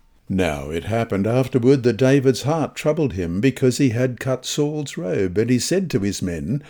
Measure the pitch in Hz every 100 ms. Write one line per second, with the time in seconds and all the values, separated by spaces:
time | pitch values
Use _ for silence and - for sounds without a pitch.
0 | _ _ - 95 85 73 69 82 90 113
1 | 113 98 104 123 131 127 120 139 120 107
2 | 131 143 131 117 131 160 127 - 151 151
3 | 139 92 85 90 135 127 131 127 139 110
4 | 131 117 131 131 - - 147 151 139 -
5 | 180 143 95 90 117 123 - 180 170 117
6 | 101 92 92 85 73 143 -